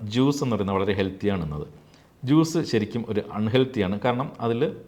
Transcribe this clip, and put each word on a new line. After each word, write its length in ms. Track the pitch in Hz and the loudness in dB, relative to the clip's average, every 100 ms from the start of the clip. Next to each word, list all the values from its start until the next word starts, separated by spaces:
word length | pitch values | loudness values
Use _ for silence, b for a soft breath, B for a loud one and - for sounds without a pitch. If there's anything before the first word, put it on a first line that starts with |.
| 107 | -2
ജ്യൂസ് 280 | 117 135 143 | 2 2 2
എന്ന് 120 | 135 107 | 0 0
പറയുന്നത് 200 | 98 98 | 0 2
വളരെ 140 | 98 95 | 2 2
ഹെൽത്തിയാണെന്നത്. 640 | 95 92 101 98 78 73 73 - B B B _ 127 | 0 0 -2 0 -2 -6 -8 -14 B B B _ 2
ജ്യൂസ് 300 | 151 160 165 - | 4 4 0 0
ശരിക്കും 300 | 113 104 120 110 | 0 0 -4 -2
ഒരു 100 | 104 - 104 | -4 -4 -2
അൺഹെൽത്തിയാണ്, 580 | 107 127 131 113 92 101 127 | 2 2 2 0 -2 0 0
കാരണം 240 | 123 139 - 117 | 0 -4 -4 -2
അതിൽ 160 | 117 160 - | 0 -2 -4